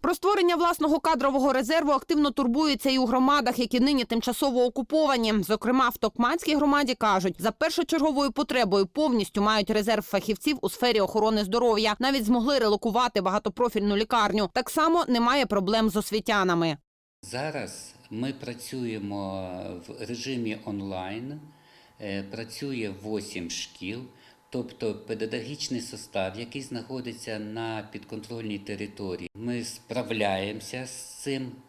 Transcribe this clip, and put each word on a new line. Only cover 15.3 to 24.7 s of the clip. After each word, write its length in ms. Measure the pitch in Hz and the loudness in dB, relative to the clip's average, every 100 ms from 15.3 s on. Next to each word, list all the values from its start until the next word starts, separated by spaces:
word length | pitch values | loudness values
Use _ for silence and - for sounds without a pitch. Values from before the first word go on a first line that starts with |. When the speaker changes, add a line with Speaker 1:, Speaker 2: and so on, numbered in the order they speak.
| 277 247 | 4 2
Speaker 1:
проблем 440 | 202 185 226 220 | 0 2 2 2
з 60 | 208 | 0
освітянами. 840 | - 208 214 208 185 170 165 147 _ _ _ _ | -2 -2 0 2 4 4 2 -2 _ _ _ _
Speaker 2:
Зараз 720 | 95 120 151 147 98 - - - - | -10 -6 -6 -6 -8 -10 -18 -20 -12
ми 240 | 107 131 | -6 -6
працюємо 1160 | 139 - 120 - 131 120 107 101 101 98 95 92 92 92 90 - | -6 -10 -12 -10 -6 -4 -4 -6 -6 -6 -6 -8 -8 -10 -12 -14
в 200 | - 110 | -14 -10
режимі 500 | 120 131 127 113 107 - | -8 -6 -4 -4 -6 -6
онлайн, 760 | 101 98 92 92 104 127 147 151 - _ - - _ | -8 -6 -6 -6 -8 -10 -12 -16 -20 _ -20 -20 _
е, 220 | 107 98 98 | -8 -6 -8
працює 640 | 104 - - 143 127 107 92 | -10 -12 -8 -6 -4 -6 -6
восім 460 | 104 107 101 - 85 | -6 -6 -6 -8 -8
шкіл, 500 | - - - 90 117 127 - - _ _ | -8 -10 -12 -10 -10 -12 -20 -20 _ _
тобто 460 | 127 - | -8 -8